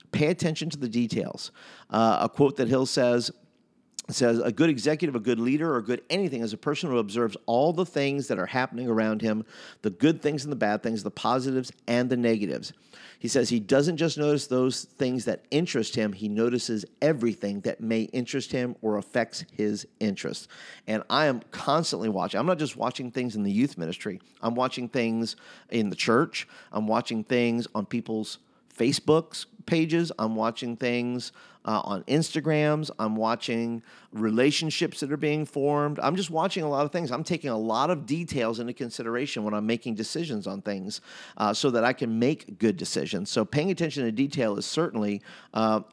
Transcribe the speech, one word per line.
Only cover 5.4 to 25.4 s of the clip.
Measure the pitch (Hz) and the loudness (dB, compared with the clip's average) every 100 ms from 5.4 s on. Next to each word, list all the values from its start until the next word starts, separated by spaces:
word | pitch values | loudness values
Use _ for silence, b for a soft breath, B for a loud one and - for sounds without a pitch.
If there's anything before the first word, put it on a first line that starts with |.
| 120 147 165 | 2 2 2
or | 131 | 0
good | 107 123 - | 0 -2 -2
anything | 175 190 127 | -2 -2 -2
is | 113 | -4
a | 107 | -4
person | - 139 175 | -4 -2 0
who | 123 | 0
observes | 104 110 117 98 - | 2 0 0 -2 0
all | 120 151 | 2 4
the | 170 175 | 2 0
things | - 139 143 131 | 0 0 0 -2
that | 101 | -2
are | 92 | -2
happening | 131 127 117 123 | -2 -2 -2 0
around | 110 110 110 | 2 2 0
him, | 110 107 110 B B B | 0 -2 -4 B B B
the | 107 | -6
good | 92 151 165 | 2 2 4
things | 151 147 | 0 -2
and | 147 | -4
the | 135 | 0
bad | 110 104 | 0 0
things, | 113 113 | -2 -4
the | 101 | -6
positives | - 107 127 127 131 127 - - | -4 0 0 0 -2 -4 -8 0
and | 120 123 | 0 2
the | 123 | 2
negatives." | 120 110 98 64 - - B B B B | 4 2 0 -4 -8 -16 B B B B
He | 120 | 0
says | 135 113 | 2 2
he | 120 | 0
doesn't | 98 135 147 160 | 4 4 4 2
just | 165 147 | 0 0
notice | 147 147 - | 2 0 2
those | 127 127 123 | 2 2 0
things | - - 131 127 113 | -8 -4 -2 0 -2
that | 98 _ | -4 _
interest | 143 170 131 107 | 0 2 0 -2
him, | - 107 | 0 -2
he | 95 107 | -2 -2
notices | 104 117 123 - 110 95 _ | 2 2 2 0 -4 -4 _
everything | 143 151 117 104 101 101 | 0 2 0 0 -4 -4
that | 113 - | -4 -4
may | 113 113 | 0 0
interest | 110 127 120 139 123 | 0 -4 -4 -4 -4
him | 131 123 120 | -4 -4 -4
or | 110 104 | -2 -2
affects | 98 123 113 - - | 0 -2 -2 -4 -10
his | - 107 104 - - | -2 -2 -2 -6 -4
interest. | 107 95 - - - B B B - | -2 -2 -6 -8 -12 B B B -6
And | 110 - | -4 0
I | 131 151 | 2 2
am | 123 - | 0 -4
constantly | - - 151 165 107 110 | -4 0 2 2 -2 -2
watching. | 95 87 98 | 0 0 0
I'm | - | 0
not | 143 | 0
just | 147 - | -2 -2
watching | 113 - 127 | -4 -4 -6
things | 123 123 107 | -4 -2 -2
in | |
the | 101 | 0
youth | 101 139 113 | 2 2 0
ministry. | 80 92 107 95 b _ | -6 -6 -8 -10 b _
I'm | 117 120 | -4 0
watching | 127 - 120 | -2 -2 -4
things | 131 117 113 113 - | -2 0 0 -4 -6